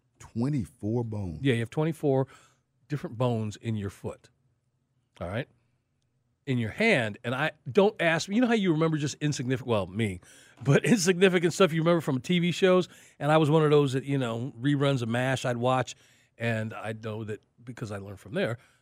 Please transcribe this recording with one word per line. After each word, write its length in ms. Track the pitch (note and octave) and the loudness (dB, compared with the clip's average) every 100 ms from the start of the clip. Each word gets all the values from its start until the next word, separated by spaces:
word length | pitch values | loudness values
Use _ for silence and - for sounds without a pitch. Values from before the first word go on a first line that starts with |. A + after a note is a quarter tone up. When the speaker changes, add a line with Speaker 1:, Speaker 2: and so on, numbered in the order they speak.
| _ _ | _ _
Speaker 1:
Twenty-four 840 | - A2+ C3 D3 E2+ _ G#2 A#2+ A#2 | -10 -4 -2 -2 -6 _ -4 -4 -4
bones? 340 | G#2 F#2 D#2 | -6 -8 -4
Speaker 2:
Yeah, 120 | C3+ | 0
you 60 | A#2 | 0
have 80 | A2+ | -2
twenty-four 580 | D#3 D#3+ D#3 D3 C3+ C3+ - _ _ _ _ - | -4 -4 -2 0 0 -2 -8 _ _ _ _ -10
different 280 | C#3+ F3 A2 | -10 -8 -2
bones 380 | B2 A2+ G#2+ - | -2 -2 -4 -8
in 180 | A#2 A2 | -6 -6
your 140 | G2 | -6
foot. 400 | - G2 - _ _ _ _ _ _ _ _ _ - | -10 -14 -14 _ _ _ _ _ _ _ _ _ -12
All 60 | F2 | -8
right? 180 | A2 - _ _ _ _ _ _ _ _ _ - | -8 -8 _ _ _ _ _ _ _ _ _ -4
In 100 | B2 | -2
your 100 | G#2+ | -2
hand, 460 | - A3 D#3 A2 G2+ | 0 2 2 0 -4
and 100 | A#2+ | -6
I, 180 | C3 D#3 - - | -4 -4 -6 0
don't 240 | D3+ G3+ G#3 | 2 4 2
ask 300 | E3+ D#3+ F#3+ | 0 0 -2
me, 60 | G#3 | 0
you 60 | |
know 60 | A#3+ | 2
how 60 | |
you 180 | A#3 F#3+ | 2 2
remember 260 | D#3 D#3+ D#3 | 2 0 0
just 180 | C#3+ - | -4 -4
insignificant, 460 | D3+ C#3+ B2 B2+ B2 | -4 -2 -4 -4 -2
well, 200 | G#2+ F2+ | -2 -2
me, 320 | G2+ G#2+ F2+ - - - - | -4 -4 -4 -14 -20 -20 -4
but 220 | B2+ D3 D3+ | 2 4 4
<laughs> 80 | |
insignificant 600 | A3+ E3+ F3 F#3+ F3+ E3+ | 4 2 4 4 4 2
stuff 200 | - F#3 | 4 4
you 80 | D#3+ | 4
remember 200 | D#3+ E3+ | 2 2
from 200 | D#3 C3 | 0 -2
T 180 | - F3+ | 0 2
V 120 | F3 | 2
shows, 360 | - F#3+ F3+ F3 - - - | 2 4 4 2 -8 -20 -4
and 120 | C#3+ | 2
I 60 | D#3+ | 4
was 120 | D3 | 6
one 140 | D#3+ | 4
of 80 | D3+ | 6
those 220 | D3 C#3+ | 4 4
that, 100 | C3 | 0
you 140 | C#3 C#3 | -2 -2
know, 360 | A#2+ A#2 C3 A2+ | -2 -4 -6 -4
reruns 420 | C#3 C#3+ C#3 C3+ | 0 2 2 0
of 80 | A2+ | 0
mash 340 | A#2+ C3 C3 C3 | -2 -2 -2 -2
I'd 120 | A#2+ | -2
watch, 380 | B2 B2+ - - _ _ _ - | 0 0 -2 -10 _ _ _ -6
and 360 | A#2 A2 A2 | -4 -2 -4
I 200 | G#2 G#2 A2 | -8 -10 -10
know 220 | A2 G#2+ | -10 -10
that 180 | G#2+ G2+ _ _ | -10 -12 _ _
because 280 | B2 A#2+ G#2+ | -20 -14 -12
I 60 | G2+ | -10
learned 220 | G2 F#2+ | -12 -16
from 140 | F#2+ E3 | -10 -4
there, 220 | C#3+ A#2 _ _ | -4 -6 _ _